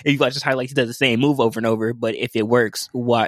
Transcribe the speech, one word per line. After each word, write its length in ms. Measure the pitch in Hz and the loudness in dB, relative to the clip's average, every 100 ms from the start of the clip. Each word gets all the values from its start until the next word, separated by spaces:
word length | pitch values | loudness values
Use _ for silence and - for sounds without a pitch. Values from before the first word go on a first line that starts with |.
| 147 | 0
if 80 | |
you 60 | 143 | 2
watch 140 | 135 | 0
his 100 | 135 | -2
highlights, 280 | 143 131 127 | -2 -2 -2
he 40 | 139 | -2
does 120 | 117 | -2
the 60 | |
same 260 | 120 135 117 | 0 0 2
move 200 | 143 135 | 2 2
over 200 | 117 113 | 0 0
and 60 | 113 | 0
over. 260 | 110 110 | 0 -2
But 220 | 120 113 110 | -2 -4 -4
if 200 | 123 113 | -4 -2
it 120 | 107 | 2
works, 420 | 123 113 - - | 2 2 -2 -10
why? 360 | 123 120 117 | -6 0 2